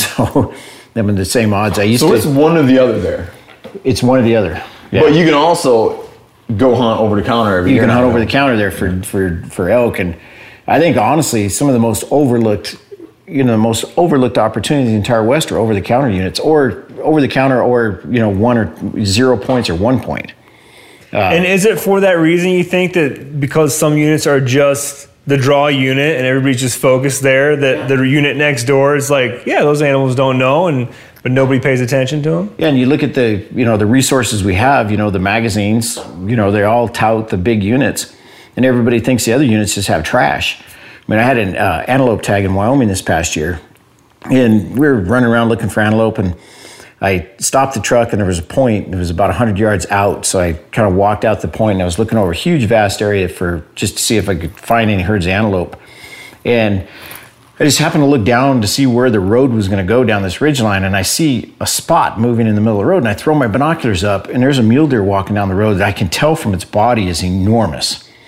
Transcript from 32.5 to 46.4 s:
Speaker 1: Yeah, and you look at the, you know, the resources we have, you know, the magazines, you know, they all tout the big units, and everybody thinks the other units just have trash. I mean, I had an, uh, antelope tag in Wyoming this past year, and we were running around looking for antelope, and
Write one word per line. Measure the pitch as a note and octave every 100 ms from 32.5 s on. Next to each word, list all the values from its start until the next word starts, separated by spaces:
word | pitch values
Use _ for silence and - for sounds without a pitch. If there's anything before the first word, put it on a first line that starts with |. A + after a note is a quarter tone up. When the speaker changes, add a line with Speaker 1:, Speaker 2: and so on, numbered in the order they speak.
| -
Speaker 1:
Yeah, | D#3+
and | C3+
you | B2+
look | C#3+
at | C3+
the, | C3+ A#2 G2+ -
you | A2
know, | A#2 G#2+
the | G#2
resources | C3 C3+ C3+ G#2+ A2
we | F#2+
have, | F2+ C3 C3+ G#2+
you | G#2
know, | G#2+
the | F#2+
magazines, | F#2+ A2 A#2 G#2+ G#2 A2+ A#2 - - E2+ F#2+
you | A#2+
know, | G2+
they | G#2
all | G2+ A#2+ A#2
tout | - A2+ A2 A2
the | G2
big | F2+ A2
units, | G2 A#2 G#2+ - - - - - - -
and |
everybody | C3 B2 A#2+ A#2
thinks | A#2+ B2
the | -
other | B2
units | C#3+ G#2+ G2+
just | - F#2+
have | F2
trash. | D#2 B2 D2 D2 - -
I | - - - - -
mean, | A2
I |
had | B2 B2
an, | F#2+ -
uh, | F#2+ E2+ -
antelope | C3 B2+ G#2
tag | - G2+
in | G2
Wyoming | F#2+ G#2+ C#3 A2
this | F#2
past | - D#2+ D#2+
year, | E2 D2+ D#2 - _ _ _ _ _ -
and | C3 A#2+ G#2+ E2+ A2+
we | D3
were | B2+
running | F#2 B2 A#2
around | A#2 A#2
looking | A2+ G2+
for | -
antelope, | G#2+ A2 A2+ G#2+
and | F#2+ E2+